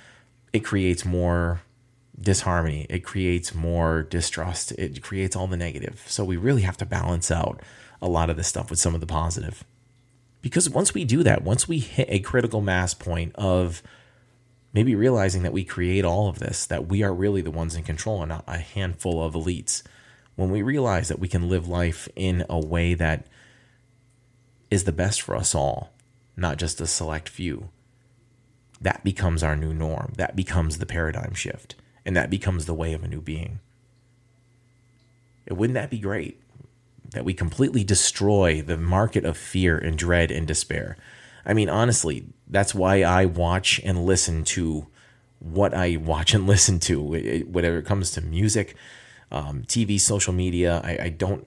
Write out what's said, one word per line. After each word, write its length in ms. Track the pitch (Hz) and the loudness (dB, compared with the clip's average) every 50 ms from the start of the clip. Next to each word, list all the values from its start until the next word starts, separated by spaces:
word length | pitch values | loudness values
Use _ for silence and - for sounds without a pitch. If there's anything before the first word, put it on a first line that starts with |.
| - - - - _ _ _ _ _ _ | -20 -20 -20 -20 _ _ _ _ _ _
It 100 | - 107 | -2 -2
creates 440 | - - 107 98 95 92 87 85 - | 0 0 0 2 4 2 2 2 0
more 560 | 92 90 90 87 87 87 87 85 85 85 85 - _ _ _ _ _ _ _ _ _ - - | -2 0 2 2 2 2 2 2 0 0 -2 -6 _ _ _ _ _ _ _ _ _ -18 -2
disharmony. 680 | 92 104 95 - - 92 87 87 82 80 73 76 73 - | 2 2 2 2 2 2 2 2 2 0 -2 -4 -4 -4
It 140 | - 87 - | -6 -6 -6
creates 500 | - - 101 92 90 87 87 82 - - | -4 -4 0 0 2 2 0 -2 -4 -4
more 480 | 82 80 85 85 85 82 80 80 80 | -2 -2 0 2 2 2 2 2 0
distrust. 680 | 76 78 - 85 82 - - 82 82 90 87 - - - | -2 -2 -2 -2 -2 -2 -4 -4 -4 -4 -4 -6 -6 -8
It 320 | - - 92 71 71 67 - | -6 -6 -6 -6 -8 -10 -12
creates 320 | - 98 95 95 90 - | -8 -4 -4 -2 -2 -2
all 100 | 92 92 | -2 -4
the 120 | 95 92 | -2 -2
negative. 460 | 85 87 85 71 71 - - - - - | -4 -4 -4 -6 -8 -10 -10 -10 -14 -12
So 180 | - - - 104 | -8 -4 -4 -2
we 120 | 92 92 | -2 -2
really 260 | 85 98 127 143 120 95 | 0 2 2 4 4 2
have 140 | 95 87 | 2 0
to 80 | - 95 | -4 -6
balance 420 | - 92 87 87 85 87 87 - - | -4 -4 -2 0 0 -2 -2 0 0
out 320 | 82 82 78 - - - - - - - - - - - | 0 0 0 -2 -4 -8 -14 -20 -20 -20 -20 -20 -16 -6
a 80 | - 90 | -2 0
lot 220 | 87 82 82 80 | 2 2 2 2
of 60 | 80 | 0
this 100 | 80 82 | -2 -2
stuff 240 | - - - 92 - | -4 -4 -4 -6 -2
with 80 | 82 - | -2 0
some 160 | - 90 82 | 0 0 0
of 60 | 80 | -2
the 40 | 80 | -4
positive. 580 | 80 82 80 82 85 82 - - 80 - - - _ _ _ _ _ _ _ _ _ _ _ _ _ _ _ | -2 -2 0 0 0 -2 -4 -6 -8 -8 -10 -16 _ _ _ _ _ _ _ _ _ _ _ _ _ _ _
Because 260 | - 127 - 170 175 | -10 -2 0 0 0
once 280 | 147 - - 196 - - | 2 0 2 2 2 2
we 100 | 202 170 | 2 0
do 160 | 110 117 160 | 2 4 6
that, 220 | 170 110 - - - | 6 6 6 4 2
once 240 | 92 110 131 - | 0 0 0 0
we 100 | - 165 | 0 -2
hit 300 | 151 117 - - - - - | -2 -2 -2 0 0 0 2
a 100 | 101 95 | 0 -2
critical 420 | 92 - - 127 120 117 117 110 | -2 2 0 2 2 2 0 0
mass 340 | 101 98 92 90 90 90 - | 0 2 2 2 2 0 -2
point 400 | - - 90 85 82 85 82 - | -4 -6 -4 -2 -2 -2 -4 -6
of 480 | - 101 95 90 92 90 87 85 - - - - - _ _ _ _ _ _ _ _ _ _ _ _ _ _ - | -2 0 2 2 2 2 0 -2 -8 -14 -20 -20 -20 _ _ _ _ _ _ _ _ _ _ _ _ _ _ 0
maybe 220 | 107 113 131 113 | 2 4 4 4
realizing 480 | 101 113 131 127 110 98 95 87 95 90 | 4 4 4 4 4 4 2 2 0 0
that 100 | 82 - | 0 -2
we 100 | 95 90 | -2 -4
create 400 | - - - 87 90 92 98 92 | -4 -4 -2 0 2 2 2 2
all 240 | 85 87 98 107 | 2 2 2 0
of 120 | 98 87 - | 0 -2 -4
this, 260 | - - - - - | -6 -6 -4 -6 -4
that 220 | - 85 73 67 | -4 -4 -4 -2
we 160 | 82 98 101 107 | -2 0 2 2
are 100 | 98 90 | 0 0
really 280 | 87 95 104 101 98 | 0 0 0 0 0
the 100 | 82 82 | -2 -2
ones 240 | 78 82 82 82 80 | -4 -4 -4 -4 -4
in 80 | 82 80 | -6 -6
control 380 | - 80 80 - 110 107 98 | -6 -6 -6 -4 -4 -4 -4
and 80 | 80 80 | -4 -6
not 140 | 80 78 - | -6 -8 -8
a 100 | - 82 | -8 -8
handful 680 | 82 80 - - 101 95 90 90 80 - 92 85 82 82 | -8 -8 -8 -6 -4 -4 -4 -6 -4 -4 -2 -2 -2 -2
of 120 | 82 78 | -2 -4
elites, 480 | 85 78 90 90 - - - - - - - - - - - - _ _ _ _ | -2 -2 -2 -4 -4 -4 -6 -6 -6 -8 -14 -20 -20 -20 -20 -20 _ _ _ _
when 140 | - 95 92 | -2 0 0
we 120 | 98 107 | 0 0
realize 480 | 101 127 147 147 131 117 98 85 - - | 0 0 0 0 2 2 2 0 0 -2
that 100 | - - | -4 -4
we 80 | 95 | -2
can 220 | 87 - 90 87 90 | -2 0 0 2 2
live 180 | 92 87 85 | 0 0 0
life 400 | 87 87 87 87 85 82 - - - - | -2 -2 0 0 0 -2 -4 -10 -14 -8
in 300 | - 95 95 90 87 - - | -4 -2 0 0 0 0 0
a 80 | - | -2
way 360 | 82 78 76 85 85 85 85 87 | -2 -2 0 0 2 2 2 2
that 340 | 85 85 78 78 69 - - _ - - - - _ _ _ _ _ _ _ _ _ _ _ _ _ _ _ _ _ _ _ _ _ _ _ | 2 2 0 0 -2 -4 -12 _ -20 -20 -20 -20 _ _ _ _ _ _ _ _ _ _ _ _ _ _ _ _ _ _ _ _ _ _ _
is 140 | 104 95 92 | 0 2 2
the 60 | 98 | 2
best 300 | 80 85 90 101 110 - | 0 2 0 0 0 -2
for 140 | - - 50 | -4 -4 -4
us 180 | 57 87 - - | -2 0 0 0
all, 380 | 78 69 69 - - - - _ _ _ _ _ _ _ _ _ | 2 0 0 -2 -4 -8 -14 _ _ _ _ _ _ _ _ _
not 200 | - 90 82 73 | -2 -2 -2 -2
just 240 | 76 87 82 - - | -2 -4 -4 -4 -4
a 60 | 82 | -4
select 400 | 82 - - 85 78 78 78 - | -4 -2 -2 -2 -4 -4 -6 -8
few, 420 | - - - 90 85 67 - - 87 - _ _ _ _ _ _ _ _ _ _ _ _ _ _ _ _ _ _ _ _ _ | -10 -10 -6 -6 -6 -6 -6 -10 -14 -18 _ _ _ _ _ _ _ _ _ _ _ _ _ _ _ _ _ _ _ _ _
that 240 | - 95 - - - | -2 -2 -2 0 -2
becomes 400 | 98 95 - 98 87 82 80 82 | -2 0 0 0 0 2 2 0
our 120 | 78 76 | 0 0
new 180 | 73 78 78 78 | 0 -2 -2 -2
norm. 400 | 80 80 78 80 - - - - | -2 -2 -4 -4 -4 -6 -8 -4
That 180 | - 90 - - | -4 -4 -2 -2
becomes 440 | 95 92 - - 90 82 80 76 82 | -4 -4 0 0 0 0 0 -2 -4
the 60 | - | -6
paradigm 480 | - - 85 82 80 78 - - - 95 | -4 -2 -2 -2 -2 -2 -4 -6 -6 -8
shift, 400 | - - - - - - _ - - _ _ _ _ _ | -8 -8 -8 -8 -10 -14 _ -20 -20 _ _ _ _ _
and 120 | 98 92 | 0 0
that 160 | 87 - - | 0 2 0
becomes 340 | 95 98 - 98 92 85 76 | -2 -2 0 -2 -2 -2 -4
the 80 | 80 82 | -4 -4
way 200 | 78 80 82 80 | -4 -2 -4 -4
of 100 | 78 82 | -4 -6
a 40 | |
new 140 | 82 76 78 | -8 -8 -8
being. 380 | 82 80 80 80 82 - - - - _ _ _ _ _ _ _ _ _ _ _ _ _ _ _ _ _ _ _ _ _ _ _ _ _ _ _ _ _ _ _ _ _ _ _ _ | -8 -8 -8 -6 -8 -8 -10 -12 -14 _ _ _ _ _ _ _ _ _ _ _ _ _ _ _ _ _ _ _ _ _ _ _ _ _ _ _ _ _ _ _ _ _ _ _ _
And 120 | - 98 | -8 -2
wouldn't 180 | 90 107 120 127 | 0 0 0 0
that 160 | 117 - - | -2 -4 -4
be 80 | 127 110 | -6 -4
great? 420 | 98 98 104 101 76 - - - _ _ _ - - - _ _ _ _ _ - _ - | -4 -2 -2 -2 -4 -6 -10 -16 _ _ _ -20 -20 -20 _ _ _ _ _ -20 _ -10
That 140 | - 62 62 | -8 -4 -4
we 80 | 87 92 | -4 -2
completely 500 | - 90 80 - - 135 135 - 120 98 | -2 -2 -2 2 2 0 2 2 0 2
destroy 800 | 95 101 - - - - - 101 101 104 101 95 85 78 78 | 2 2 2 2 0 0 2 2 4 6 6 6 6 4 2
the 160 | 73 76 85 | 0 -2 -2
market 480 | 80 82 87 90 95 110 110 - 104 - | -2 0 2 4 4 2 2 0 0 0
of 100 | 82 82 | 0 -4
fear 420 | - - - - 92 92 87 82 | -4 -8 -4 0 4 4 4 4
and 200 | 78 - 80 80 | 2 0 -2 -2
dread 340 | 80 85 87 87 85 85 80 | -2 2 2 4 4 4 2
and 160 | - 78 80 | 0 -2 -2
despair. 480 | 78 78 - - - 78 76 - - - - - - - - - - - - - | -2 -2 -2 -2 -2 -4 -6 -6 -8 -10 -14 -18 -20 -20 -20 -20 -20 -20 -10 -2
I 80 | - 104 | 0 2
mean, 160 | 110 104 82 | 2 2 2
honestly, 580 | 76 107 117 123 110 - - 80 71 52 50 - - _ _ | 2 2 2 4 2 2 0 -2 -4 -4 -8 -14 -20 _ _
that's 260 | - - 98 101 - - | 0 2 2 2 2 2
why 300 | 98 92 92 98 98 92 | 2 4 4 6 6 6
I 220 | 85 90 92 95 | 6 6 6 6
watch 560 | 90 82 87 87 85 90 92 92 - - - - | 4 4 2 2 2 2 2 2 0 0 0 0
and 220 | 98 92 87 85 | 0 0 2 4
listen 400 | 92 92 87 - - 82 80 76 | 4 4 4 2 0 0 -2 -2
to 420 | - - 95 87 80 78 76 73 - _ - - - _ _ _ _ _ _ | -2 -2 0 0 0 -2 -4 -6 -10 _ -20 -20 -20 _ _ _ _ _ _
what 340 | - 82 82 95 101 92 - | -12 -4 0 2 2 2 2
I 240 | 90 90 87 85 | 2 2 2 0
watch 360 | 78 78 80 80 78 82 - 107 | 0 0 0 0 2 2 4 4
and 140 | 104 92 | 4 6
<laughs> 60 | 98 104 | 6 6
listen 260 | 95 - - 95 85 | 6 6 4 4 2
to, 200 | - - 85 71 | 2 2 0 0
wh-, 480 | 73 73 80 80 - 55 62 82 76 - | 0 -2 -2 -2 -2 -2 -2 -2 -4 -2
whatever 300 | 90 90 85 85 85 82 | -2 0 2 2 0 0
it 60 | 76 | 0
comes 260 | - 104 98 92 - | -2 -2 0 0 -2
to 100 | - 85 | -4 -4
music, 540 | 82 80 80 87 104 107 104 110 98 - - - - - - - - - - - - _ | -6 -4 0 2 2 2 2 2 0 -2 -8 -18 -20 -20 -20 -20 -20 -20 -20 -20 -16 _
um, 320 | - 73 76 71 - 131 117 | -8 -6 -6 -6 -6 -8 -6
T 160 | - - 120 113 | -2 0 0 2
V, 140 | 101 104 | 2 2
social 360 | 95 - - 107 101 - - 92 | 2 2 2 2 2 2 0 0
media. 480 | 90 90 90 87 87 87 87 85 82 - | 0 0 0 2 2 2 2 2 0 0
I, 140 | 85 85 - - | -4 -4 -4 -4
I 60 | 87 | -6
don't 360 | 80 - 95 92 101 - - | -2 -2 -2 -2 -2 -4 -4